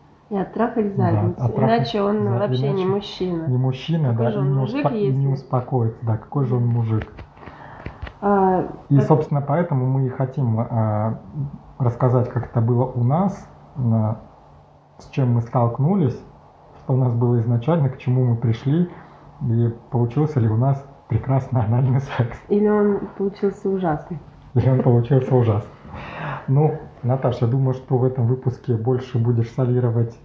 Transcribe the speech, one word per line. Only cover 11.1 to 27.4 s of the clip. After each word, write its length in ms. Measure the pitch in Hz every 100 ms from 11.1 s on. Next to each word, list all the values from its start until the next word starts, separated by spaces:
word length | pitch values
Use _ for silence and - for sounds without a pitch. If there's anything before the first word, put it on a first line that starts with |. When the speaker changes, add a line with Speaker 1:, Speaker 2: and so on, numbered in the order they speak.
| - - 147 139 - - -
Speaker 2:
рассказать, 500 | 120 113 127 123 110
как 160 | 120
это 160 | - 120
было 240 | 117 120
у 180 | 135 120
нас, 440 | 120 160 196 - - - - -
а, 400 | 117 113 107 - - - - - - - _ -
с 100 | -
чем 240 | 147 123
мы 60 | 117
столкнулись, 800 | 117 127 117 120 147 202 127 - - - - - - -
что 100 | -
у 40 | 131
нас 160 | 123
было 260 | 117 120 123
изначально, 480 | 117 120 151 170 139
к 80 | -
чему 240 | 127 127
мы 100 | 123 117
пришли, 520 | 117 113 135 165 175 - - - - -
и 300 | 127 113 117 - -
получился 500 | 120 120 147 151 -
ли 80 | 113
у 80 | 113
нас 260 | 135 135 - - -
прекрасный 540 | 113 - 135 - 123
анальный 340 | 104 123 131 135
секс. 380 | - - 117 - -
Speaker 1:
Или 200 | 208 208
он 300 | 208 208 196 196 -
получился 500 | 196 196 196 196 196
ужасный. 500 | 190 175 147 - 160 - - -
Speaker 2:
Или 160 | 123 127
он 120 | 131
получился 520 | 135 120 117 135 -
ужасный. 360 | 127 110 104 - - - - - - 151 139 -
Ну, 280 | 135 151 147 - -
Наташа, 420 | 120 135 131 117